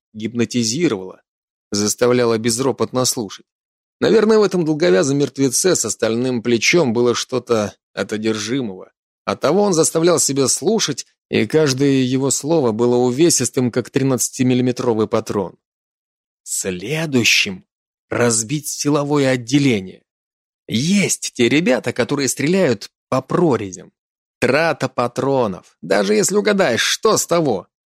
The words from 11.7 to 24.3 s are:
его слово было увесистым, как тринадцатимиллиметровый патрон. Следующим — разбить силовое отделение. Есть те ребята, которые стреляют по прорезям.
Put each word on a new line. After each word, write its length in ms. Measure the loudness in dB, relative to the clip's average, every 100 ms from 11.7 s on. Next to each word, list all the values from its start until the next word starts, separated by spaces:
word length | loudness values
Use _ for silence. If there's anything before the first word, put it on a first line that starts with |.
| 2 2 2
его 280 | 2 0 0
слово 420 | -2 0 0 0
было 260 | 2 2 2
увесистым, 760 | 2 2 2 2 -2 -2 -2
как 180 | -2 -2
тринадцатимиллиметровый 1160 | -2 0 -2 -2 -2 2 2 0 0 0 0 0
патрон. 500 | -2 -2 -4 -6 -10 _ _ _ _ _ _ _ _
Следующим — 1200 | -10 -8 -6 -8 -6 -6 -2 0 2 2 0 -6 -16 _ _ _ -8
разбить 580 | 0 0 0 -4 -6 -6
силовое 600 | -6 -2 -2 0 2 2
отделение. 760 | 0 0 2 2 0 -4 -16 _ _ _ _ _ _ -6
Есть 640 | -4 0 2 0 -2 -6
те 140 | 0 2
ребята, 460 | 2 0 0 -2
которые 340 | -4 -2 -2 -4
стреляют 640 | -2 -2 2 0 0 -6 _ -4
по 120 | -4
прорезям. 680 | -2 0 2 2 -4 -12 -20 _ _ _ _